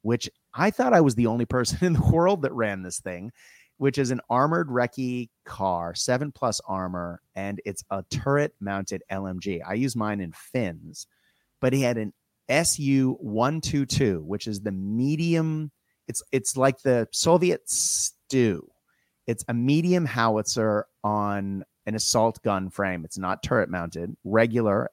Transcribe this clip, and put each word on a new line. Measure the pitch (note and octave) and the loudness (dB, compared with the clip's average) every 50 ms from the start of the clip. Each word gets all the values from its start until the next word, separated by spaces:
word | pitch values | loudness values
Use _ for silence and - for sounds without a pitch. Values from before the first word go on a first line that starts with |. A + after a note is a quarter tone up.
which | - G#2+ A#2+ A#2 - - - _ _ _ | -2 -2 0 0 -2 -6 -12 _ _ _
I | - B2+ D#3+ G#3 | -4 0 0 2
thought | - - B3+ C4 A#3+ | 2 2 2 6 6
I | F3+ | 6
was | D#3+ C#3 A2+ | 6 6 4
the | A2 A#2 A2+ | 4 2 2
only | A2+ A#2+ A#2 | 2 0 0
person | - B2+ B2+ B2 - - - | 0 0 0 0 0 0 0
<laughs> | F3+ | 2
in | F3+ E3 | 2 2
the | - - - | 4 4 4
world | - E3 E3+ F#3 G3+ F3 | 6 6 6 4 4 2
that | C#3 C3 - | 0 -2 -2
ran | B2 A2+ G#2 G2 F#2+ | -2 -2 -2 -2 -4
this | F#2 F2+ E2+ - | -8 -8 -10 -10
thing, | - F#2+ F2+ F2 F#2+ A2+ - _ - - - - _ _ _ - | -8 -8 -10 -10 -10 -12 -16 _ -20 -20 -20 -20 _ _ _ 0
which | C#3 C#3 C3+ C#3+ | 0 2 2 2
is | C3+ A#2+ | 0 0
an | B2+ B2 - - | -2 -4 -2 0
armored | A#2 B2 C#3 D3+ E3 E3+ E3+ C#3+ | 2 2 2 2 2 0 -2 0
recce | B2 B2 B2 A#2+ - - C3 B2 B2 B2 A#2+ A2+ _ _ _ | 0 0 0 0 -2 -4 -4 -4 -4 -4 -6 -8 _ _ _
car, | - - - F#2+ F#2+ F2+ E2+ E2+ E2+ E2+ | -14 -8 -4 -2 -2 0 -2 -2 -4 -6
seven | - - - B2 B2+ D3 D3 | -4 -2 0 0 0 -2 -4
plus | - - - A#2+ G#2 - - - | -6 -4 -2 -2 -2 -2 -4 -6
armor, | F#2+ F#2+ F#2 F2+ F2+ F2+ F2 F2 F2 E2+ _ _ - | -6 -6 -4 -4 -6 -6 -6 -8 -10 -12 _ _ -10
and | G2 G2 G2 G2+ F2+ - | -8 -6 -6 -6 -8 -8
it's | G#2 F#2+ - - - | -10 -10 -10 -8 -8
a | G2 G2 F#2+ - | -6 -6 -6 -6
turret-mounted | - C3+ - C#3 C#3 C#3+ D3 - - - G2 G2+ G2+ G2 F#2+ - G2+ F#2 - - | -6 -4 0 0 2 2 0 -2 -4 -8 -8 -6 -4 -4 -4 -6 -8 -10 -8 -8
L | F#2+ F#2+ G2 F#2+ | -8 -6 -6 -6
M | F#2 F#2 | -8 -6
G. | F2 G2+ F#2 E2+ | -4 -4 -4 -4
I | - F2 G2 | -4 -4 -4
use | A2 C3 C#3 A2+ | -2 -2 -2 -2
mine | A#2 G#2+ G#2+ G#2 G2+ | -2 -4 -4 -4 -4
in | F#2 E2 D#2 | -6 -8 -10
Finns, | - - - - B2+ A#2 F#2 E2 D#2+ D#2+ D#2+ D#2 - - - _ _ _ _ _ _ _ _ _ _ | -14 -12 -8 -4 -4 -4 -4 -6 -8 -14 -16 -16 -16 -18 -18 _ _ _ _ _ _ _ _ _ _
but | - B2+ | 0 0
he | B2+ C#3 C3+ | 2 2 2
had | A#2+ A#2+ A2+ | 2 0 0
an | A2 G#2 - _ _ _ _ _ _ - | -2 -6 -8 _ _ _ _ _ _ 0
S | B2+ D3 E3+ E3 - - | 2 2 2 2 0 0
U | D3 C3+ C3+ C3+ C3 C3 B2+ - | 2 2 4 4 4 2 0 -2
one | - A#2 G#2 A2 A#2+ C3+ D#3 D#3+ | -6 -4 -2 0 0 0 0 -2
two | - - - C#3+ C#3 | -2 -2 0 0 0
two, | - - - C#3 A2 F#2+ E2 D2+ | 0 0 2 2 2 2 0 -2
which | D#2 G2 G#2 - A2+ | -4 -6 -6 -6 -6
is | G#2+ G2 | -6 -6
the | G2+ G#2+ | -4 -6
medium. | G2 F#2+ F#2+ G2 G#2+ A#2 B2+ C#3 D3+ D#3 E3 E3+ E3 E3 D#3+ D#3+ D#3 D#3 D#3 D3 - _ _ _ _ _ _ - | -4 -4 -4 -2 -2 0 0 0 0 0 0 2 2 2 2 0 -2 -4 -6 -8 -10 _ _ _ _ _ _ -10
It's, | A#2 - - _ | -8 -8 -4 _
it's | - C3+ - - - C3 | -2 -2 0 -2 0 2
like | B2+ C3+ C3 - | 2 2 2 2
the | - C3+ B2+ A#2+ A2 - | 2 2 2 2 2 0
Soviet | - - - E3+ E3 F3 E3+ F3 - - _ - | -2 0 4 4 4 6 6 4 2 0 _ -4
Stu. | - - - - - - - - - _ _ - - C3 A#2+ A2 F#2 D#2 - - _ _ _ _ _ _ _ _ _ _ _ - | -4 -2 -2 -2 -2 -2 -4 -4 -6 _ _ -2 2 4 4 4 2 0 -4 -10 _ _ _ _ _ _ _ _ _ _ _ -4
It's | A#2 - - - | -4 -4 -4 -4
a | A#2 | -2
medium | A#2 A#2+ C3 D3 D#3+ E3 F3+ F3+ F3+ E3 | 0 2 4 4 4 4 4 2 2 2
howitzer | C3 A2 B2 A2+ A2+ A2 G#2+ G#2 - - A#2+ A2 A2 G#2 G#2 - - _ _ - | 0 0 2 2 2 2 2 0 -2 0 0 0 2 2 0 -2 -4 _ _ -4
on | G#2 G#2+ G#2 G#2 G2+ G2+ G2+ G2 G2 G2 F#2+ G2 - _ _ _ | -4 -2 -2 -2 -2 -2 -2 -4 -4 -4 -6 -8 -10 _ _ _
an | - G#2+ | -6 -4
assault | A2 - - - A#2 A2 A2+ A2 - | -2 0 0 2 4 2 2 2 0
gun | - A2+ G2+ F#2+ F#2+ F#2 | -2 -2 0 0 -2 -4
frame. | - - G2+ F#2+ F2+ F2 D#2+ | -4 -2 -2 -2 -2 -4 -6
It's | D#2+ - F#2+ | -10 -8 -6
not | F#2+ F#2 F#2+ - - | -4 -4 -4 -4 -2
turret | - C3+ A#2 G2 - | 0 0 0 0 0
mounted, | F2 F2+ E2+ E2+ - E2 E2+ F#2 - - - | -2 -4 -6 -6 -8 -8 -8 -8 -10 -12 -6
regular | F#2+ G2+ A2 A2+ A#2 A2+ A#2+ A2+ G#2+ G2 G#2+ - - | 0 4 4 4 4 4 2 2 2 2 2 0 -2